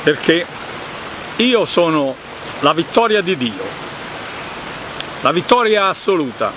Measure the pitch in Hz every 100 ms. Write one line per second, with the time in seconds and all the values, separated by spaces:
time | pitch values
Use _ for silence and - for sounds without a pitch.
0 | 151 147 - 165 170 - - - - -
1 | - - - - 233 233 175 - 170 156
2 | 135 127 - - - - 143 160 165 -
3 | 226 214 180 180 123 95 95 - - -
4 | - - - - - - - - - -
5 | - - 135 165 - 240 226 214 196 170
6 | - 185 139 107 107